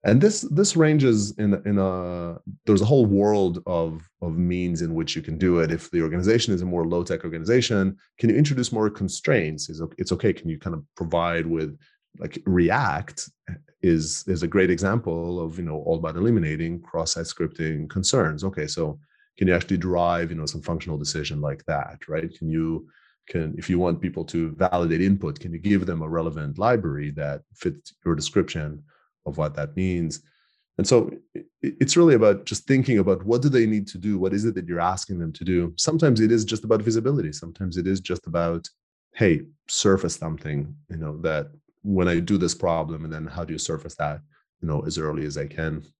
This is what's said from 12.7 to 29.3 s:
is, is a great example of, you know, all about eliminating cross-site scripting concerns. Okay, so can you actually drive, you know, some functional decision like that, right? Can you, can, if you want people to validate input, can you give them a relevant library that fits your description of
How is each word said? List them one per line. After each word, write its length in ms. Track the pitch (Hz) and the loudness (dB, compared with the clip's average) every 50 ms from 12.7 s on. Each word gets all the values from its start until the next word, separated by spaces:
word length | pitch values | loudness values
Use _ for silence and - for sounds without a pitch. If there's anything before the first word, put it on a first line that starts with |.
| 104 135 139 95 71 80 - - - - - - _ _ _ - 87 - _ _ _ _ - | 4 2 0 0 -2 -4 -6 -8 -12 -14 -14 -14 _ _ _ -12 -12 -12 _ _ _ _ 2
is, 400 | 90 85 80 78 78 - - - | 2 4 2 2 -2 -6 -8 -4
is 140 | 98 92 82 | -4 -4 -2
a 60 | 87 | -2
great 240 | 82 78 98 95 90 | 0 2 2 4 4
example 680 | 90 82 98 98 107 113 - 92 82 82 82 87 90 90 | 2 2 2 0 0 0 -2 -2 -4 -4 -4 -4 -4 -4
of, 200 | 82 82 80 92 | -6 -6 -6 -8
you 60 | 87 | -8
know, 180 | 80 76 76 80 | -6 -6 -6 -2
all 120 | 82 82 | -2 -2
about 180 | 82 82 80 78 | -2 -2 -4 -2
eliminating 680 | 85 98 120 117 107 82 76 78 78 82 82 85 85 | 0 2 2 4 2 2 0 -2 -2 -4 -4 -6 -8
cross-site 440 | 85 - - 82 80 - - 82 82 | -10 -8 -6 -4 -4 -4 -4 -6 -6
scripting 600 | - - - 85 76 - - 80 78 78 76 76 | -10 -6 -6 -6 -6 -4 -4 -4 -4 -4 -4 -6
concerns. 560 | 76 - 95 95 - - 131 92 78 76 76 90 | -4 -4 -2 0 2 2 2 2 2 -2 -4 -6
Okay, 220 | 98 98 78 76 | -6 -4 -6 -6
so 340 | 73 - 85 80 76 73 - _ _ _ _ _ _ _ | -6 -4 -4 -4 -4 -4 -8 _ _ _ _ _ _ _
can 100 | - 98 | 0 2
you 60 | 92 90 | 4 4
actually 240 | 85 - - 98 | 2 2 0 -2
drive, 540 | 87 85 92 90 87 87 87 87 85 85 82 | -2 0 0 0 2 2 2 2 0 -2 -4
you 40 | 82 | -6
know, 120 | 82 76 | -6 -6
some 160 | 76 - 78 - | -6 -8 -8 -6
functional 340 | - 85 78 - - 78 | -4 -4 -4 -4 -6 -6
decision 440 | 73 73 - - 80 73 - 73 73 | -6 -6 -6 -6 -6 -6 -4 -4 -4
like 220 | 73 73 69 - _ | -4 -4 -6 -6 _
that, 420 | - 78 73 69 - 71 71 - | -4 -4 -4 -4 -8 -12 -18 -10
right? 280 | - 78 80 80 82 - - | -6 -6 -4 -4 -6 -8 -8
Can 100 | 82 80 | -6 -2
you, 380 | 78 80 80 80 80 78 80 _ _ _ _ _ _ _ _ - | -2 -2 -2 -2 -4 -6 -8 _ _ _ _ _ _ _ _ -6
can, 240 | - 87 80 80 - | -4 -4 -4 -4 -6
if 140 | - - - | -8 -4 -2
you 80 | 92 | 0
want 240 | 87 90 87 87 - | 2 2 0 0 -2
people 240 | - 90 - 92 82 | -4 -6 -4 -6 -8
to 240 | - - 82 82 80 78 | -4 -4 -4 -4 -4 -2
validate 460 | 78 92 90 90 90 87 82 80 82 | 0 0 0 2 0 0 0 2 2
input, 380 | 92 98 98 98 92 78 73 - | 4 2 2 2 0 -6 -6 -8
can 140 | - 87 85 | -10 -10 -10
you 60 | 80 | -4
give 260 | 82 104 101 98 90 | 0 2 2 2 2
them 160 | 90 87 82 | -2 -4 -4
a 80 | 78 78 | -4 -4
relevant 480 | 82 85 80 82 73 78 76 73 71 | -4 -2 -4 -4 -4 -6 -6 -6 -4
library 540 | 76 101 117 123 110 92 80 71 71 73 73 | 0 2 2 2 2 0 -2 -4 -4 -6 -6
that 320 | 73 76 76 71 69 - _ _ _ | -6 -6 -6 -6 -6 -8 _ _ _
fits 400 | _ - 90 76 73 _ - _ _ _ | _ -4 -4 -4 -6 _ -20 _ _ _
your 120 | - 165 | 0 0
description 680 | 147 - - - 98 - - - 82 76 76 76 73 - _ _ _ _ _ _ _ _ | 0 -2 0 0 0 0 0 -4 -6 -6 -6 -10 -12 -18 _ _ _ _ _ _ _ _
of 100 | 76 | -8